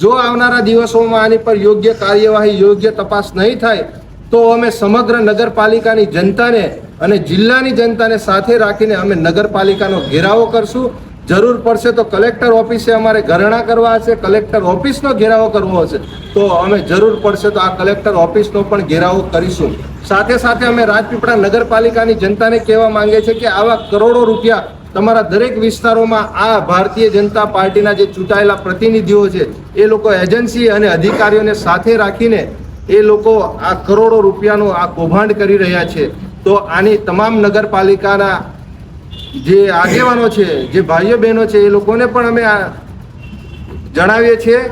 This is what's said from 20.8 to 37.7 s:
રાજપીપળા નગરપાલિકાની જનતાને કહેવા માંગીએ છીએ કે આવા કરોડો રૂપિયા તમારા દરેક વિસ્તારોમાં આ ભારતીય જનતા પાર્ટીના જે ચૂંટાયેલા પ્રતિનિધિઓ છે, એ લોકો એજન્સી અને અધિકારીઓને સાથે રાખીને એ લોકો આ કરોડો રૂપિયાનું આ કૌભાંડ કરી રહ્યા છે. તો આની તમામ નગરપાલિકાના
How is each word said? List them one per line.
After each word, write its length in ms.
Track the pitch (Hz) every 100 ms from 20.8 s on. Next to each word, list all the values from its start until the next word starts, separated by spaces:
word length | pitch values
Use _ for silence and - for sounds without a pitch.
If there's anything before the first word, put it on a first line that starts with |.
રાજપીપળા 580 | 214 208 214 226 - 220
નગરપાલિકાની 760 | 196 226 233 220 233 226 226 214
જનતાને 340 | 190 208 226 226
કહેવા 320 | 226 220 220
માંગીએ 320 | 214 208 220
છીએ 180 | 220 226
કે 80 | 233
આવા 320 | 196 220 220 -
કરોડો 320 | 202 226 240
રૂપિયા 420 | 226 220 226 208 - - -
તમારા 320 | - 214 226 180
દરેક 220 | 202 247 220
વિસ્તારોમાં 720 | 220 - 233 226 226 220 202 180
આ 160 | 220 208 156
ભારતીય 400 | 180 196 220 220
જનતા 360 | 196 208 214 208
પાર્ટીના 520 | 190 190 202 208 190
જે 60 | 196
ચૂંટાયેલા 560 | 185 185 202 202 196
પ્રતિનિધિઓ 600 | 190 185 220 220 180 208 196
છે, 160 | 180 - - - 190
એ 80 | 214
લોકો 220 | 214 214
એજન્સી 560 | 185 180 233 240 240 226
અને 200 | 208 208
અધિકારીઓને 640 | 165 196 196 208 214 214
સાથે 380 | 208 170 180 220 226
રાખીને 440 | 202 196 233 202 - - - - -
એ 120 | 208
લોકો 300 | 208 214 220 220 190 175 180
આ 60 | 175 -
કરોડો 320 | 202 226 226
રૂપિયાનું 500 | 196 190 208 208 208
આ 140 | 175 175
કૌભાંડ 460 | 165 165 190 214
કરી 240 | 202 196 202
રહ્યા 320 | 180 180 165
છે. 100 | 160 135 - - -
તો 100 | 190 202 180 175
આની 220 | 208 208 190
તમામ 260 | 185 220 220 208
નગરપાલિકાના 880 | 208 208